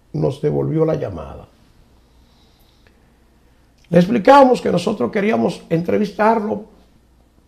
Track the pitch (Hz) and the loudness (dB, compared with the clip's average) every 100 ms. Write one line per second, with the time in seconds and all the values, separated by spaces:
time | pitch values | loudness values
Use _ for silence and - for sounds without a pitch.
0 | _ 151 151 135 151 143 139 156 160 151 | _ -6 -4 -4 -4 -2 -2 -2 -2 -2
1 | 123 85 69 - - _ _ _ _ _ | -6 -10 -14 -18 -20 _ _ _ _ _
2 | _ _ _ _ _ _ _ _ _ _ | _ _ _ _ _ _ _ _ _ _
3 | _ _ _ _ _ _ _ _ - 170 | _ _ _ _ _ _ _ _ 0 2
4 | 180 233 214 277 262 240 - 180 220 214 | 2 2 6 8 6 4 -2 -2 -4 -4
5 | 226 208 208 233 214 - - 165 180 196 | -4 -4 -2 -2 -2 -4 -6 -4 -2 -2
6 | 208 - 214 226 214 202 - _ _ _ | -2 0 0 0 -2 -8 -10 _ _ _
7 | _ _ _ _ | _ _ _ _